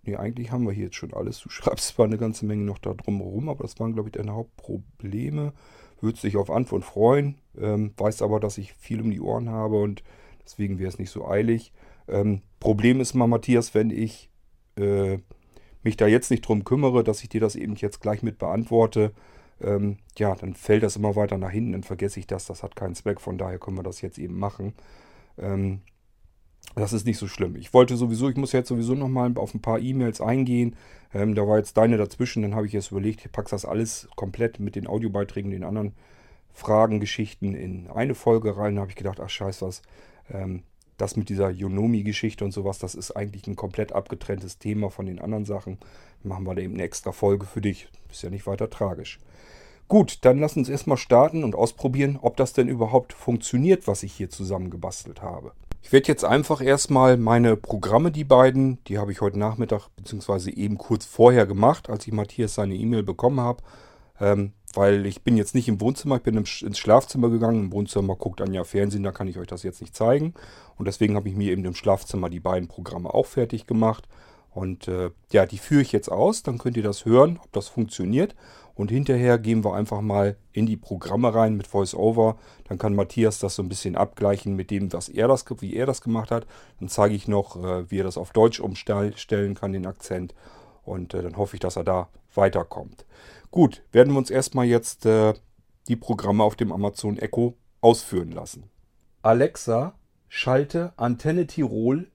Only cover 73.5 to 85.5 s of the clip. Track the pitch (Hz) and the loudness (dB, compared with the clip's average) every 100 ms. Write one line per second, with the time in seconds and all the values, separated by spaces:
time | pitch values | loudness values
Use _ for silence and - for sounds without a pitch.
73.5 | 110 - 113 113 110 - - - _ _ | -4 -2 2 2 0 -12 -20 -20 _ _
74.5 | - 95 90 - 90 90 - _ 104 92 | -8 -8 -8 -6 -4 -6 -8 _ 4 4
75.5 | 98 - 147 131 104 - 92 160 226 - | -2 2 2 4 0 0 2 2 2 -6
76.5 | 120 127 120 104 98 110 120 151 170 - | -4 -2 -2 -2 -4 4 8 8 4 -6
77.5 | 101 - - 110 - 92 123 202 - - | -8 -6 -4 -4 -4 0 0 0 -4 -20
78.5 | - - - 101 123 139 123 123 120 110 | -20 -20 -6 -2 -2 2 2 4 4 4
79.5 | 113 104 92 107 104 107 101 101 101 _ | 2 0 -2 -4 -4 0 2 2 -2 _
80.5 | - 110 110 - 92 90 101 123 110 110 | -2 0 -2 -6 -10 -4 2 2 4 2
81.5 | 104 95 101 95 - 107 113 110 113 - | 2 -2 -2 -2 2 2 4 4 2 -14
82.5 | - - 92 107 101 95 - 110 101 98 | -20 -10 -4 0 0 0 2 2 2 -4
83.5 | - 92 98 98 87 101 - 101 101 101 | -4 -6 -4 -4 -2 -2 0 0 0 -2
84.5 | 95 92 101 95 85 - 92 117 131 - | -6 -4 -4 -2 -6 -6 0 4 4 0